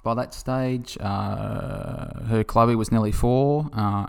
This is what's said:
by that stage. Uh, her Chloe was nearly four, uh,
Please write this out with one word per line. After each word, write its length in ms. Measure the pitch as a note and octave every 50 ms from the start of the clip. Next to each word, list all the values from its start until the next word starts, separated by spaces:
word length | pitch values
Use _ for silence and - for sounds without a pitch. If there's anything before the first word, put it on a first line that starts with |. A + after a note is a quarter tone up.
| -
by 100 | A2+ A#2
that 200 | A#2 - - -
stage. 640 | - - C3 B2+ C3 C3 B2+ B2+ B2 B2 - - -
Uh, 1200 | - G2 G2+ G2+ G2+ G2+ G2+ G2+ G#2 G#2 A2 - - - - - - - - - - - - - -
her 200 | A2 A2+ A2 A2
Chloe 320 | - - A2 A#2 A#2 A#2+
was 160 | A2+ A2 - -
nearly 200 | A2+ G#2+ G#2 -
four, 580 | - - A#2+ B2 C3 C#3 C#3+ C#3+ D3+ D3+ D3 A#2+
uh, 320 | A2 G#2+ G2+ G2+ G2+ G2+